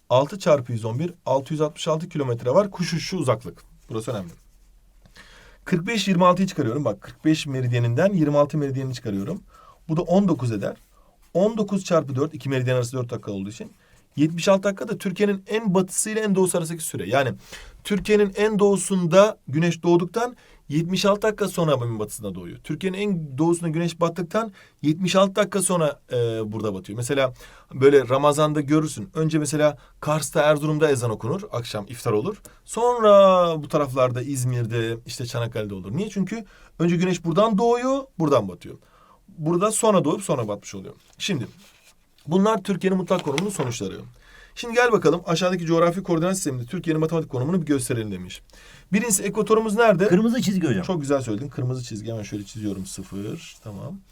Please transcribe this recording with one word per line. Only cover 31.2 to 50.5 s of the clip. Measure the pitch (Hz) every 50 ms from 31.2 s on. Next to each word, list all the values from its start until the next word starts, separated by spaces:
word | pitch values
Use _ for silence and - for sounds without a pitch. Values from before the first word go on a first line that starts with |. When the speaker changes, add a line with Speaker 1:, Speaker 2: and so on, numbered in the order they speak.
| 110 123 165 196 208 -
Speaker 1:
Akşam | 113 117 117 - - 104 98
iftar | - 117 - - 120
olur. | 107 107 139 202 214 - - - - _ _
Sonra | - - 220 240 247 247 240 220 208 202 196 196 190 185 180 175 170 160 156 143
bu |
taraflarda, | 131 - 151 147 127 127 135 127 127 120 127
İzmir'de, | 123 143 139 127 123 127 123 120 113 110 117 117 113 113 113 113 -
işte | - - - 123
Çanakkale'de | 120 - 120 117 113 - 110 107 101 101
olur. | 95 90 95 117
Niye? | 175 214 214
Çünkü | - 196 185 - 220 226 - - - - - - _ -
önce | 165 170 175
güneş | 165 185 185 180 165 -
buradan | 165 156 196 214 233 208
doğuyor, | 202 233 233 240 240 254 262 269 277 269 - _ -
buradan | 160 147 139 117 101
batıyor. | 92 87 - - - - - _ _ _ _ _ _ _ _ _ - -
Burada | 170 151 160 180 175 202 220
sonra | 214 - 233 214 202 175 139
doğup | 151 190 208
sonra | - - 151 123 110
batmış | 104 101 - - - 104
oluyor. | 95 92 - - - _ _ _
Şimdi | - - - 165 123 101 - - - - - _ _ _ _ _ _ _ _ _ _ _
bunlar | 143 170 196 196 220 220 196 196
Türkiye'nin | 202 190 - 185 185 190
mutlak | 185 180 - 190 175 -
konumunun | 147 135 156 196 208
sonuçları. | 196 - 131 120 117 - 101 92 90 - - - - - _ - - - - - -
Şimdi | - 240 233 226
gel | 240 247 240
bakalım | - 185 - 151 175 170 -
aşağıdaki | 185 165 165 185 180 190 175 170
coğrafi | 160 165 165 170 170 170 190 185
koordinat | - 170 156 165 185 190
sisteminde | 190 - 147 127 123 120
Türkiye'nin | - 185 170 - 160 156 156
matematik | 160 156 170 160 - -
konumunu | - 123 127 156 190 180
bir | 151
gösterelim | 143 143 135 123 - 123 113 110 104
demiş. | 95 90 90 92 - - - _ - - - - - - - _ 185
Birincisi | 208 247 233 196 208 196
ekvatorumuz | 196 196 214 202 214 220 220 220 220 202
nerede? | 233 233 220 185 160 196
Speaker 2:
Kırmızı | 220 180 214 220 233 240 247
çizgi | - 196